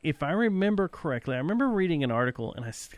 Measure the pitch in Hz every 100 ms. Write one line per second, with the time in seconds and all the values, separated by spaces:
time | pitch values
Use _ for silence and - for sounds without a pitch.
0 | 156 143 143 190 233 190 202 208 190 -
1 | 160 123 135 127 147 233 269 208 185 156
2 | 131 117 123 123 113 - 117 - -